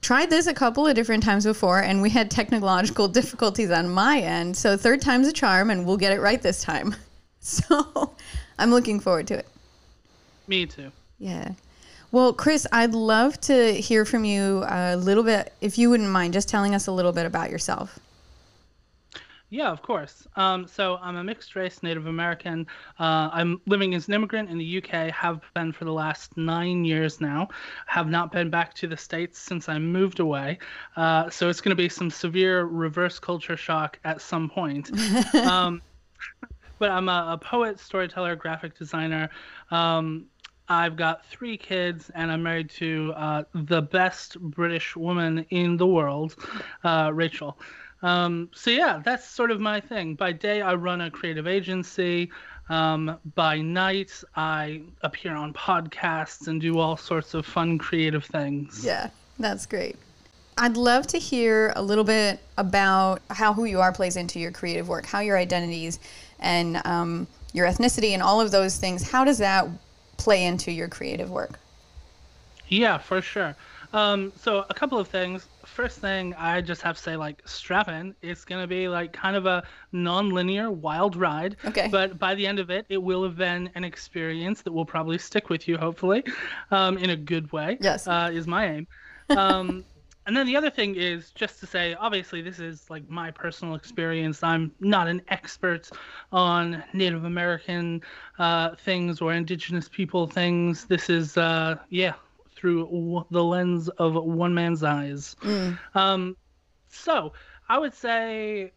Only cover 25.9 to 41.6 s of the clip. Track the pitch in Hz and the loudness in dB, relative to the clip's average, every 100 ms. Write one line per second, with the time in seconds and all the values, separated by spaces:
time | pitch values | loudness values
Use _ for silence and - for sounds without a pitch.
25.9 | 160 156 151 - - 160 165 175 180 170 | -2 -2 -4 -8 -6 -2 -2 0 0 2
26.9 | 156 160 156 151 147 190 - - - - | 2 0 -2 -4 -2 -4 -8 -14 -14 -4
27.9 | 170 165 170 170 180 170 170 170 - 175 | -2 2 0 0 -2 0 0 -2 -4 -8
28.9 | 160 - 165 175 - - 180 - 151 160 | -8 -8 -8 -8 -10 -8 -8 -4 -4 0
29.9 | 180 190 185 165 143 139 175 - - - | 2 0 2 0 0 -4 -8 -10 -16 -14
30.9 | - 165 160 165 - 180 170 208 180 175 | 0 2 4 2 0 0 0 0 2 0
31.9 | - 175 - 175 175 185 185 170 165 160 | 0 -6 -4 -4 2 4 4 0 -2 -2
32.9 | 160 180 - - 175 - 165 - 160 156 | 0 -2 -2 -8 -6 -6 -8 -2 -2 -2
33.9 | - 160 156 - 165 160 - 165 143 147 | -6 -8 -8 -6 -4 -4 -4 -4 -4 -6
34.9 | 208 220 220 226 294 233 185 180 175 - | -4 0 2 4 4 4 4 2 -2 -10
35.9 | - _ _ - - - - - - 208 | -20 _ _ -18 -16 -20 -20 -20 -2 0
36.9 | 185 190 180 165 165 - 240 233 196 - | 0 0 0 -2 -6 -4 0 0 -4 -6
37.9 | 190 180 185 175 165 165 160 165 - 156 | -4 -4 -4 -4 -4 -6 -8 -10 -14 -8
38.9 | 165 160 160 160 - - - - 170 165 | -4 -2 -2 -4 -8 -20 -20 -4 0 2
39.9 | 165 160 156 180 _ - _ - 175 170 | 2 0 -6 -12 _ -20 _ -2 2 2
40.9 | 160 165 165 - - 240 220 | 0 -2 -2 -10 -14 -10 -10